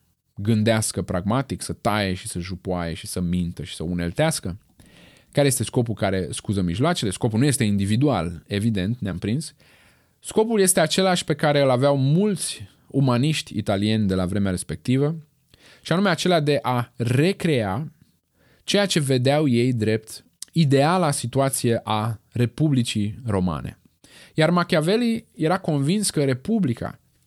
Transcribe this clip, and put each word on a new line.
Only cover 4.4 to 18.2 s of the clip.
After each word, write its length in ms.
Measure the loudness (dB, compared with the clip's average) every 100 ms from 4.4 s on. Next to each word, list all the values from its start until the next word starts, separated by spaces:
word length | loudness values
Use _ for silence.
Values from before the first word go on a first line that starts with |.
| -6 -10 _ _ -20 -20 -20 -20 _
Care 160 | 0 2
este 160 | 2
scopul 300 | -2 -2 -2
care 340 | -2 -2 -2 -4
scuză 300 | -6 -4 -2
mijloacele? 500 | -2 0 0 0 -4
Scopul 280 | -2 -2 2
nu 60 | 2
este 180 | 2
individual, 800 | 0 0 0 2 2 2 -2 -6 -6
evident, 520 | -2 -2 -2 -2 -4
ne-am 180 | -6 -6
prins. 380 | -4 -4 -6 -16 _ _ _ _ _ _
Scopul 400 | -4 -2 2 2
este 200 | 2 2
același 440 | 2 4 4 4
pe 100 | 0
care 280 | 0 2 4
îl 80 | 4
aveau 280 | 4 4 4
mulți 640 | 4 4 2 0 -4 -8 -14 _ -6
umaniști 720 | 0 2 4 2 0 -4 -4
italieni 500 | -2 0 2 2 2
de 80 | 0
la 100 | 0
vremea 260 | 0 0
respectivă, 640 | -2 -4 -6 -2 0 0 -4 -12 _ _ _ -20 -12
și 100 | -2
anume 180 | 0 2
acela 300 | 2 2 2
de 200 | 2 0
a 320 | 0 -2 -2 -4
recrea 1000 | 0 2 2 0 0 0 0 -2 -6 -12 _ _